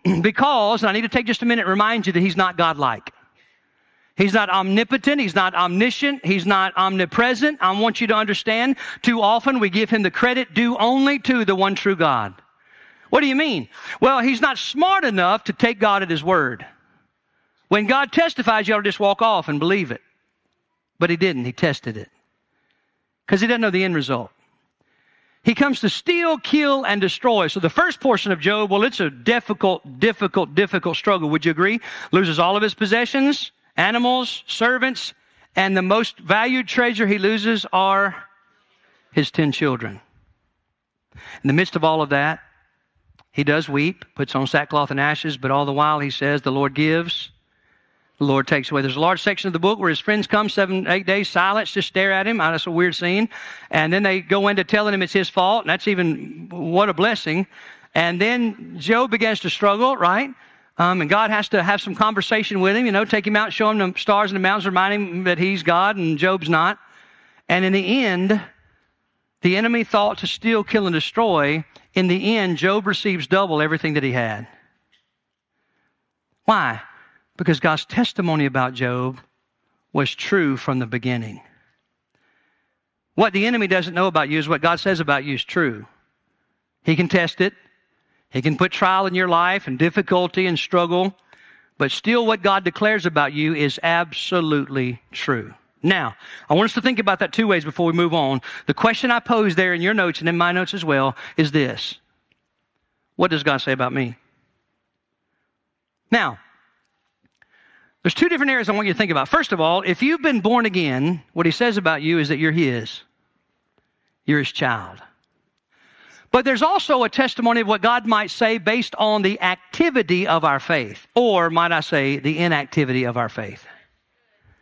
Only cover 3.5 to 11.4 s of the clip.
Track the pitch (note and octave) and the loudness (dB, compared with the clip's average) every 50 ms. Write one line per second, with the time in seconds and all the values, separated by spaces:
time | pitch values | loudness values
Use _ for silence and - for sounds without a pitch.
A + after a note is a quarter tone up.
3.5 | _ _ _ _ _ _ _ _ _ _ _ _ _ - G3 G3 F#3+ A3 G3+ F#3 | _ _ _ _ _ _ _ _ _ _ _ _ _ 0 0 2 2 2 2 2
4.5 | F3+ G3 F#3+ F#3+ G3 G#3+ A#3 - C4 C4 - C#4 D4 C#4+ A#3+ F#3 D#3+ G3+ F#3 F#3 | 0 0 0 2 2 0 0 0 -2 -2 0 0 0 0 0 0 0 0 0 2
5.5 | F3 E3+ F3+ F3 F3 F#3+ A3+ B3+ - - C#4+ C#4+ C#4 C4 - D#3+ G3 F#3 E3+ G3 | 2 0 0 0 2 2 0 0 0 -2 -2 -4 -4 -2 -2 -2 -2 0 2 2
6.5 | G3+ F#3+ F#3+ F#3+ - F3+ F#3+ F#3+ G3 F#3+ F3+ E3 - - A#3+ B3+ B3+ G#3 C#4 D4+ | 2 2 2 0 0 0 0 0 0 0 -2 -2 0 0 2 2 2 0 0 -2
7.5 | D4+ - - F#3 F#3+ G3+ A3 A#3 A3 - A#3+ G#3+ A3 G#3+ G#3+ G#3 G3 - - A3+ | 0 0 0 0 0 2 0 0 0 -2 0 0 0 0 0 0 -2 -4 -2 -2
8.5 | A3 A3+ A#3+ C4+ C4 - - - - - - A#3+ A#3 A3+ G#3 G3+ A3+ A#3 - C4+ | -2 0 0 0 -2 -2 -6 -14 -10 -4 0 0 2 2 4 4 2 2 2 0
9.5 | C4+ B3 G#3+ F#3+ F3 G#3+ A3 - A#3 G#3+ G3+ F3+ - - A#3+ B3 B3 C4 A#3+ - | 0 0 0 0 0 0 0 0 0 0 0 0 0 0 0 0 2 0 -2 -2
10.5 | D#3 G#3 A#3+ A#3+ B3 - G#3+ A#3+ B3+ C4+ C4+ C#4 C#4+ C4 - B3+ B3+ A#3+ | -2 0 0 0 0 0 0 2 2 2 2 2 0 0 0 0 0 0